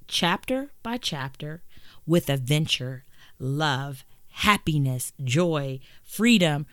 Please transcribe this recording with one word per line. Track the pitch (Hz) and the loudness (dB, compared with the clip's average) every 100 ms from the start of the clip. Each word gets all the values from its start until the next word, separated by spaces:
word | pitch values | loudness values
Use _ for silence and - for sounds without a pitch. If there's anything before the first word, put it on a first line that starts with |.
| - | -8
chapter | - 175 185 - 262 285 - | 0 2 0 0 -4 -4 -10
by | 233 240 | -8 -6
chapter, | - 151 131 - 151 160 - - - - - | -6 -6 -6 -8 -10 -12 -14 -18 -18 -12 2
with | 170 - | 2 4
adventure, | 139 123 151 156 - 127 131 - - - - | 0 2 0 2 -2 -4 -10 -16 -20 -20 -8
love, | 127 139 156 131 139 135 - - - | -4 0 0 0 -4 -10 -16 -20 -20
happiness, | - - 202 - 151 135 127 - - | 0 4 4 2 2 2 0 -6 -8
joy, | 131 131 175 156 139 131 - - | -2 2 2 0 -4 -8 -12 -20
freedom, | - - 226 226 170 147 151 | -14 2 4 6 4 2 -4